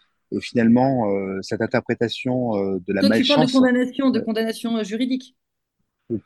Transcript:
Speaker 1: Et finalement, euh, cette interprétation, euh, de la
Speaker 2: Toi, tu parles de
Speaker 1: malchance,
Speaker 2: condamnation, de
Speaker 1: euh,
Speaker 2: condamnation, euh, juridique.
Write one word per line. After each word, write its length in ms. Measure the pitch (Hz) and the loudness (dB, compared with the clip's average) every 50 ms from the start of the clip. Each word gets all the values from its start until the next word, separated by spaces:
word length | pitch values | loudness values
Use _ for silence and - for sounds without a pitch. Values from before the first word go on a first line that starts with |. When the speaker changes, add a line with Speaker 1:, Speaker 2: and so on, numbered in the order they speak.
| _ _ _ _ _ - - | _ _ _ _ _ -8 -8
Speaker 1:
Et 80 | 104 | -8
finalement, 720 | - - - 123 113 113 117 123 127 135 135 127 113 101 98 | -6 -2 0 2 4 6 6 6 4 2 2 0 0 0 0
euh, 280 | 98 98 95 95 95 98 | -2 -2 -4 -6 -6 -6
cette 200 | - 113 101 113 | -6 -4 -4 -4
interprétation, 920 | 110 - 120 - - 117 - 117 110 - - - 127 127 127 123 117 110 | 0 0 -2 0 0 -2 -2 -2 -4 -4 -4 -4 -4 -2 -2 -2 -2 -2
euh, 240 | 98 98 98 95 92 90 - | -2 -2 -2 -2 -4 -4 -4
de 40 | 95 | -2
la 100 | 95 95 | 0 2
Speaker 2:
Toi, 80 | 101 | 2
tu 180 | - 233 - 262 | 2 2 2 2
parles 120 | 294 269 | 4 2
de 40 | - | 2
Speaker 1:
malchance, 80 | - - | 4 4
Speaker 2:
condamnation, 580 | 269 254 254 247 247 254 254 - - 277 262 | 4 4 4 4 2 0 -2 -4 -2 -2 0
de 80 | 214 226 | 0 0
Speaker 1:
euh, 60 | 220 | -2
Speaker 2:
condamnation, 520 | 226 220 220 226 226 220 - - 233 226 220 | -2 -2 -2 -2 -4 -4 -6 -6 -4 -4 -4
euh, 40 | 214 | -4
juridique. 540 | 190 214 220 262 262 262 262 - - _ _ _ _ _ _ _ _ _ _ _ _ _ _ _ - 117 104 - | -4 -4 -4 -2 -2 -4 -6 -6 -10 _ _ _ _ _ _ _ _ _ _ _ _ _ _ _ -8 -6 -2 2